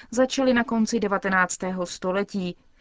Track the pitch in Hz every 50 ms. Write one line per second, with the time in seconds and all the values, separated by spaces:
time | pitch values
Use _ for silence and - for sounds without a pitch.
0 | - - 220 240 262 254 - 269 269 254 247 240 233 - 233 226 220 - 233 233
1 | 208 196 196 190 - 196 190 185 185 175 - - 196 185 185 185 180 180 - -
2 | - 185 185 202 202 196 - 202 180 175 175 _ _ _ _ _